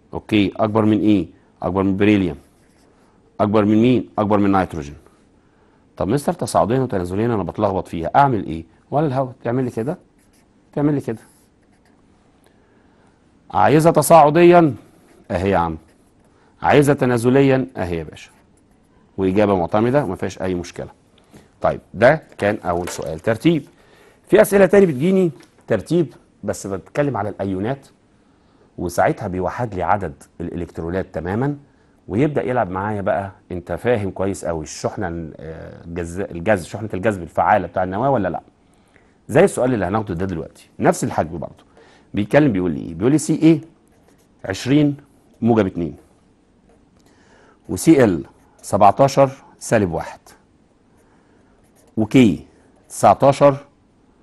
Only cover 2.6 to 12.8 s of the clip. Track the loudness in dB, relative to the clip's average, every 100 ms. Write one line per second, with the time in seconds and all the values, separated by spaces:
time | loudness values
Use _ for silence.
2.6 | _ _ _ _ _ _ _ -4 0 2
3.6 | 2 2 2 0 -2 -4 0 0 2 0
4.6 | -2 -6 -12 -14 _ _ _ _ _ _
5.6 | _ _ _ -8 -4 -2 -4 -6 -2 0
6.6 | 2 0 -2 -4 -4 -2 -2 -2 -4 -2
7.6 | -2 -2 -4 -6 -2 2 2 0 -4 -10
8.6 | -12 _ _ -4 -2 -2 -6 -8 -6 -4
9.6 | -4 -6 -8 -8 _ _ _ _ _ _
10.6 | _ -4 -2 -2 -4 -10 -14 _ _ _
11.6 | _ _ _ _ _ _ _ _ _ _
12.6 | _ _